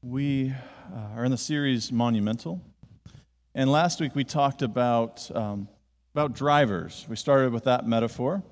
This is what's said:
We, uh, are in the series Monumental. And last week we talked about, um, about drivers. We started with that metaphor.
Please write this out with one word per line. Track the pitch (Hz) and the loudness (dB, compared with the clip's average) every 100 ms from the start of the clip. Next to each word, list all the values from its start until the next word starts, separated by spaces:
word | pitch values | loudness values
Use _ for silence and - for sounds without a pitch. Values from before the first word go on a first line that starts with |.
We, | 123 127 143 139 131 135 123 - - | -6 -4 0 0 0 -4 -10 -20 -16
uh, | 95 107 110 | -12 -10 -4
are | 123 | -2
in | |
the | 123 | -2
series | - 151 143 123 107 | -2 0 2 0 0
Monumental. | 120 120 113 104 117 160 180 - _ - - - - _ _ _ | 0 2 2 2 -2 -6 -10 -10 _ -20 -20 -20 -20 _ _ _
And | - 135 | -2 2
last | 143 175 - | 4 2 0
week | 156 | -4
we | 143 | -2
talked | 135 151 139 135 | -4 2 0 2
about, | 127 107 120 117 117 - - - | -2 0 2 2 0 -6 -8 -4
um, | 107 101 98 _ _ _ _ | -4 -6 -10 _ _ _ _
about | 147 147 | -4 -2
drivers. | 117 139 147 135 95 85 - - | 0 2 4 4 0 -6 -12 -12
We | 110 | -8
started | - 139 131 | 2 4 4
with | 117 | 2
that | 127 123 117 | 2 2 2
metaphor. | 113 113 - 127 196 - | 0 0 -2 -4 -4 -8